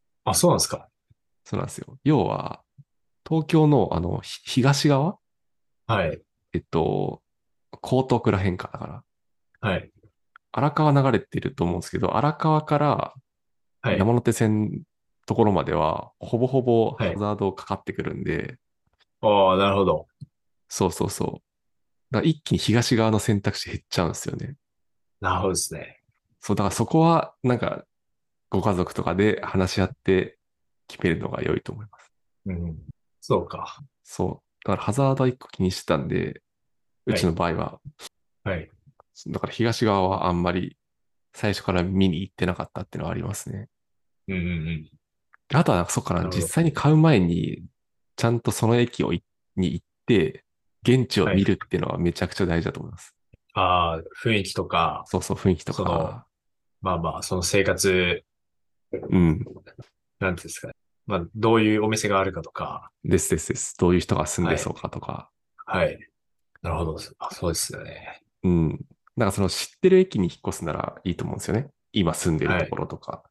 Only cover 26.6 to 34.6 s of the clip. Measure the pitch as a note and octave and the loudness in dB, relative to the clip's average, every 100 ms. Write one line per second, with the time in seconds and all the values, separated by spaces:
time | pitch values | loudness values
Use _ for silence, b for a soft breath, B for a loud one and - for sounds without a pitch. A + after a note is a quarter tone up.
26.6 | G2+ - A2+ D#3+ E3 E3 - _ B2+ A#2+ | 0 0 2 4 6 4 0 _ 0 0
27.6 | G2 - - _ _ _ _ _ - F#2+ | -2 -6 -12 _ _ _ _ _ -4 0
28.6 | G#2+ F#2 F2+ - E2 F2+ G#2+ - - F#2+ | 0 0 -2 -2 -2 2 2 2 -2 0
29.6 | F#2 - F#2 - - F#2+ - _ _ _ | 0 0 -2 -2 2 2 2 _ _ _
30.6 | _ _ - - F2+ D#2+ - - - - | _ _ -20 -4 -2 -2 -4 -4 -2 -2
31.6 | - G#2+ G#2+ - - _ _ _ G2 E2+ | -4 -14 -16 -20 -20 _ _ _ -8 -6
32.6 | E2+ D#2 D#2 - _ _ - G2 - - | -6 -10 -16 -20 _ _ -2 -2 -2 -10
33.6 | - - C#3+ _ - - F#2 - _ _ | -12 -16 -20 _ -16 -6 -6 -6 _ _